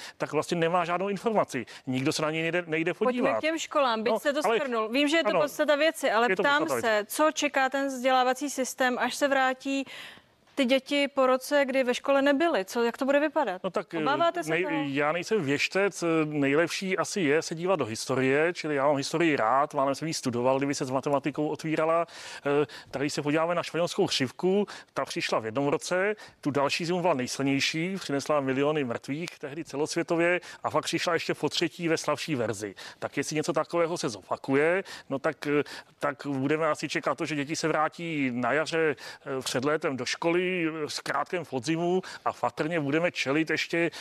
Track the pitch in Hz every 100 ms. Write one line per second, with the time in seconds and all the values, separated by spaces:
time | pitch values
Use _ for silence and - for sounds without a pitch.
0 | - - 143 147 143 175 165 180 165 180
1 | 196 196 240 208 - 131 107 - - 131
2 | 135 151 156 160 165 175 170 156 165 165
3 | 240 247 226 117 302 320 - 302 262 226
4 | 220 220 302 277 247 233 277 233 214 247
5 | 285 330 311 180 151 - 302 294 311 311
6 | 262 214 240 190 285 294 311 247 233 214
7 | 202 - 311 302 294 277 262 277 277 262
8 | 254 262 254 254 294 262 247 - 254 247
9 | 247 - 285 269 262 262 269 277 262 -
10 | - - _ _ _ - 254 269 - 285
11 | 277 277 254 254 - 294 269 269 247 240
12 | - 277 277 277 339 240 190 240 233 -
13 | 262 285 302 311 247 180 190 208 175 165
14 | 156 302 339 339 156 160 185 156 147 139
15 | 147 170 170 220 139 143 - 190 196 -
16 | 170 160 156 151 139 143 170 - 190 190
17 | - 208 143 151 - 160 180 185 113 110
18 | - 131 131 139 165 175 156 143 139 139
19 | 135 160 170 135 110 131 147 147 135 135
20 | 160 156 131 120 123 135 139 139 135 131
21 | 147 143 151 135 151 151 160 156 160 165
22 | 165 - - - 143 143 147 - - 123
23 | 147 - 147 156 165 170 151 160 170 -
24 | 165 - 127 - 180 196 202 - - -
25 | 135 170 - 160 110 110 143 151 - 180
26 | 202 208 - - 147 135 139 - 165 180
27 | 175 143 127 - 139 139 - 160 175 190
28 | - 139 - 151 135 131 143 151 127 113
29 | - 143 170 - 143 147 151 139 151 170
30 | 165 165 170 175 - - 113 151 - 170
31 | - 165 - 165 147 - 165 - 165 160
32 | - 147 - 135 110 104 104 - - -
33 | 107 - 139 156 151 160 151 170 165 175
34 | 147 110 - 120 - 135 160 185 190 -
35 | - 135 160 151 147 147 - - - _
36 | 147 135 143 139 135 156 160 151 151 175
37 | 160 139 151 151 139 160 160 156 156 -
38 | 170 151 131 120 120 143 147 160 160 135
39 | - - 151 135 - 135 139 156 156 127
40 | 123 - 170 175 180 185 160 160 147 -
41 | - 139 143 180 151 135 117 165 175 185
42 | - - - - 123 - 156 175 139 156
43 | 175 - 127 147 160 156 - 170 170 -